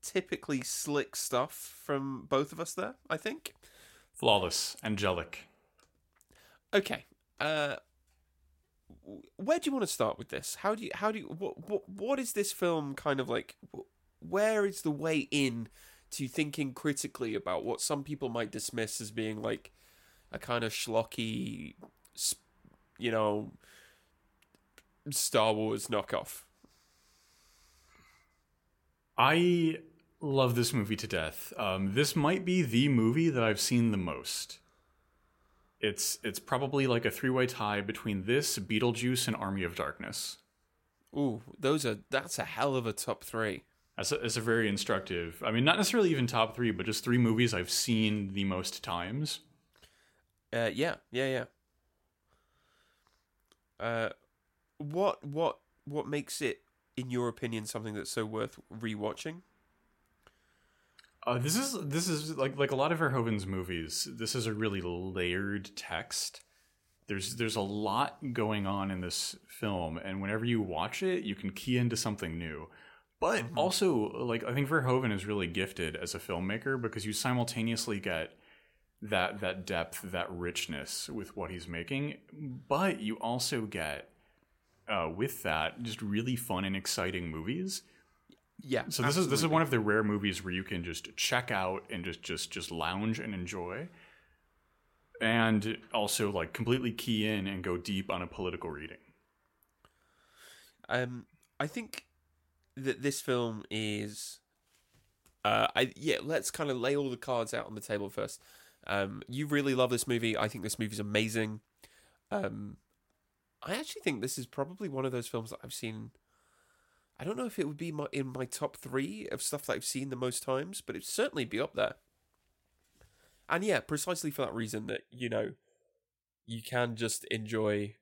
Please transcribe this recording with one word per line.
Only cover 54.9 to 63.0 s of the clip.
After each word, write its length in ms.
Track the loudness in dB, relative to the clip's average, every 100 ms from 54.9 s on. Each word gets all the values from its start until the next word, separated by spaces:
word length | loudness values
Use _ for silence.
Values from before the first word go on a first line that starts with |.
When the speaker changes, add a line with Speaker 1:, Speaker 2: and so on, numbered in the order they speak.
| 2 2 0
Speaker 1:
what, 340 | -6 0 0 -2 _ _
what 220 | -6 -4 -2
makes 340 | -4 -4 -2
it, 200 | -2 -2 _ _ _ -8
in 140 | -2
your 180 | 0 0
opinion, 380 | 0 -2 -2 -4
something 280 | -6 -6
that's 160 | -6 -4
so 140 | -2
worth 340 | -2 -2 -4 -6 -16
rewatching? 680 | -8 -4 -2 -4 -4 -8 -10 -16 _ _ _ _ _ _ _ -20 _ _ _ _ _ _ -20 _ _ -2
Speaker 2:
Uh, 120 | 0
this 180 | 2 2
is, 200 | 0 -2
this 260 | -2 0 2
is, 280 | 0 0 0
like, 220 | 0 2
like 120 | 2
a 40 | 4
lot 160 | 2
of 60 |
Verhoeven's 480 | 4